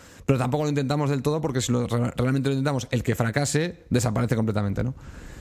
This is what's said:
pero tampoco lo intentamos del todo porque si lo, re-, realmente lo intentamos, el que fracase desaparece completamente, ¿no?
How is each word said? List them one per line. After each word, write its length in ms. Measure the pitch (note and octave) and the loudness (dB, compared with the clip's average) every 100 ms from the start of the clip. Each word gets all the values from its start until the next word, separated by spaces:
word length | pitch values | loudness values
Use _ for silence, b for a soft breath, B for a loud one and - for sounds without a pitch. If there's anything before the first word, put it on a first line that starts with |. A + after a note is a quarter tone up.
| B B - | B B 0
pero 100 | C3 | 2
tampoco 260 | B2 D3 | 2 0
lo 60 | D3+ | 0
intentamos 400 | C#3+ C3+ D3 C#3+ | 0 0 0 2
del 140 | C#3 | 0
todo 180 | D3 D#3 | 0 0
porque 180 | D#3 B2+ | 0 -2
si 120 | - | 0
lo, 160 | A#2+ A#2 | 0 2
re-, 240 | A#2+ A#2+ - | 0 0 0
realmente 340 | B2+ C3+ C3+ | 0 2 0
lo 40 | |
intentamos, 340 | C3+ C#3 C3+ B2+ | 0 0 -2 -2
el 100 | A#2+ | -2
que 140 | A#2+ G#2+ | 0 0
fracase 680 | A2+ C#3 C#3+ D3 F3 - - | 0 0 0 0 -2 -6 -2
desaparece 460 | A#2+ A#2 G#2+ A#2+ A2+ | 0 2 0 0 2
completamente, 480 | A2 G#2 G2+ G2 | 0 0 -2 -2
¿no? 100 | A#2 - B B B B | -4 -6 B B B B